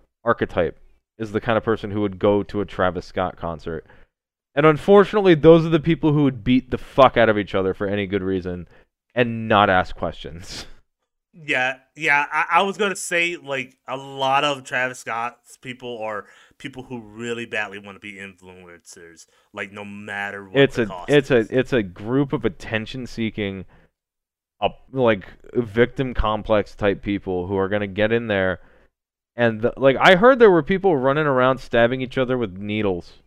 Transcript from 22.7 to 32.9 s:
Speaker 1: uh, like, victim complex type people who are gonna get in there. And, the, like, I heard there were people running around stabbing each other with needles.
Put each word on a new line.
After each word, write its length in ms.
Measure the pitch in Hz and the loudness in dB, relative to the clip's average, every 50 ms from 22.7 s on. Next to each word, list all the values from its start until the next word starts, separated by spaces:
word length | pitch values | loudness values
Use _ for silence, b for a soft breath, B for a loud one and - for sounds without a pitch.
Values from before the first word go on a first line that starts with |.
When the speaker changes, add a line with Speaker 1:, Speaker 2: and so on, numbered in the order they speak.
| 113 110 110 - - 131 123 110 - - 113 107 - 110 104 98 98 95 92 b b b b b b _ _ _ _ _ _ _ _ _ _ _ _ _ | -6 -6 -6 -8 -10 -12 -12 -12 -8 -6 -6 -6 -4 -4 -6 -6 -6 -10 -14 b b b b b b _ _ _ _ _ _ _ _ _ _ _ _ _
Speaker 1:
uh, 100 | 104 98 - - - - | -6 -6 -6 -6 -14 -10
like, 320 | 120 135 123 113 110 95 - - - _ - - - | -4 0 2 2 2 0 -4 -12 -20 _ -20 -6 -4
victim 600 | 120 120 107 98 117 123 123 - - 135 127 117 | -4 -4 -2 0 0 0 0 0 -4 -6 -2 -2
complex 640 | - 113 107 107 107 98 - 110 104 95 - - | -2 0 0 -2 -4 0 0 0 0 0 -2 -6
type 260 | - 107 101 95 - | -2 -2 -2 -2 -2
people 460 | - 104 101 95 - 98 92 90 87 92 | -4 -4 -4 -4 -4 -4 -4 -4 -4 -2
who 80 | 101 | -2
are 140 | 95 95 95 | -2 -2 -2
gonna 180 | 104 104 104 101 | -2 -4 -4 -4
get 240 | 92 101 104 110 | -2 -2 0 2
in 160 | 117 117 117 110 | 0 0 0 0
there. 320 | 101 98 95 92 87 - b b b b b b b _ _ _ _ _ _ _ _ 117 | 0 0 0 0 -2 -4 b b b b b b b _ _ _ _ _ _ _ _ 0
And, 240 | 120 117 113 107 | 0 0 0 0
the, 120 | 110 - - - | -2 -4 -2 2
like, 180 | 127 139 127 117 | 2 2 4 6
I 140 | 127 170 190 175 | 6 6 6 8
heard 200 | 220 254 269 233 | 6 4 6 6
there 140 | 233 208 | 6 6
were 100 | 180 165 143 | 6 4 2
people 340 | - 196 185 190 196 165 131 | 0 -2 0 2 2 2 2
running 300 | 123 135 139 151 156 147 | 2 2 2 2 0 0
around 320 | 131 127 127 131 131 127 | 2 2 2 2 2 0
stabbing 420 | - - - 117 117 117 131 131 | -4 -2 2 4 4 4 2 -2
each 160 | 131 123 - 139 | -6 -6 -4 -4
other 200 | 131 120 127 127 | -2 -2 -2 -2
with 200 | 117 98 90 95 | -4 -6 -6 -10
needles. 600 | 101 104 104 107 104 98 | -8 -6 -4 -2 0 0